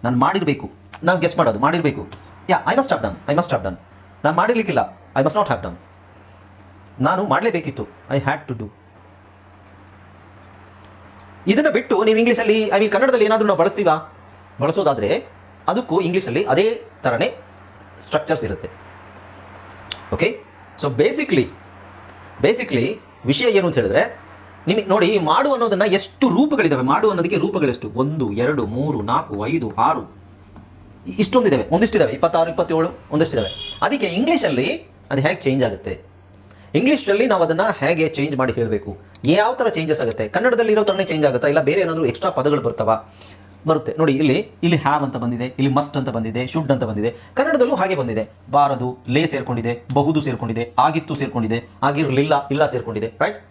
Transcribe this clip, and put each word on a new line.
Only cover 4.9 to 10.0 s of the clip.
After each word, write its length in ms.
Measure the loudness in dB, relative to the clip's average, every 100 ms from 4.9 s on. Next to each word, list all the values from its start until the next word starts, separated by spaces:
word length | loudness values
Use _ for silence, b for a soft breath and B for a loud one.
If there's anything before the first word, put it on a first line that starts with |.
| -6 -8 0
I 60 |
must 140 | 0 2
not 120 | 0
have 140 | -2
done. 140 | -4 -12 -20 -20 -20 -20 -20 -20 -20 -20 -20 -20 -20 -4
ನಾನು 240 | 0 0
ಮಾಡ್ಲೇಬೇಕಿತ್ತು, 600 | 0 0 0 -2 -6 -10 -12 -14 -4
I 80 | -2
had 340 | -2 -4 -6
to 100 | -10
do. 60 | -10 -14 -20 -20 -20 -20 -20 -20 -20 -20 -20 -20 -20 -20